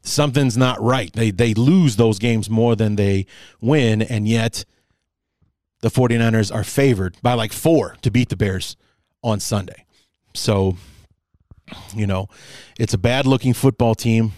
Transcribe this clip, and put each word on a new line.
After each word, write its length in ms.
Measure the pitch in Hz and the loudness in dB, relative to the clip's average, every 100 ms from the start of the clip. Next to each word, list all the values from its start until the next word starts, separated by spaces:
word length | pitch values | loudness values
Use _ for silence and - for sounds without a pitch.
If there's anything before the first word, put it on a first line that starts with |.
something's 540 | - - 147 127 135 113 | -8 -2 0 2 0 2
not 260 | 127 123 | 0 0
right. 300 | 110 127 92 | 0 0 -2
They, 200 | 113 113 | -2 -2
they 220 | 92 120 | 0 0
lose 440 | 110 127 185 156 104 | 2 4 4 4 4
those 200 | 113 104 | 2 2
games 320 | 120 113 101 | 0 -2 0
more 260 | 113 117 110 | 0 2 2
than 180 | 110 104 | 0 0
they 300 | 101 98 92 - - - | 0 0 -4 -12 -20 -8
win, 420 | 110 151 120 110 | 0 2 2 0
and 260 | 110 113 104 | -2 -2 0
yet 360 | 117 113 - - _ _ _ _ _ _ _ _ _ _ _ | 0 -2 -6 -14 _ _ _ _ _ _ _ _ _ _ _
the 80 | - | -4
forty-niners 640 | - 123 117 117 113 101 | 0 2 2 2 2 0
are 140 | 110 98 | -4 -4
favored 500 | - 139 107 95 - | 0 2 2 -2 -4
by, 120 | 123 | -2
like, 200 | 120 107 | -2 -4
four 420 | - 160 165 92 - | -2 2 2 0 -4
to 100 | 123 | -2
beat 160 | 110 123 | 0 0
the 80 | 92 | -2
Bears 400 | 101 95 - - _ _ _ _ | -2 -4 -8 -14 _ _ _ _
on 160 | 120 104 | -4 -4
Sunday. 460 | - 104 98 - _ _ _ _ _ | -2 -4 -6 -14 _ _ _ _ _
So, 440 | - - 101 95 92 - - _ _ _ _ _ - - - - 104 | -8 -2 0 0 -2 -10 -20 _ _ _ _ _ -20 -20 -20 -14 -6
you 100 | 101 | -4
know, 220 | 95 98 - - - - - | -2 -6 -14 -20 -20 -18 -6
it's 160 | 117 | -4
a 40 | 98 | 0
bad-looking 560 | 107 127 131 131 127 | 0 0 2 2 0
football 420 | 117 135 120 117 110 | 0 0 2 0 0
team, 380 | 120 113 113 | 0 0 0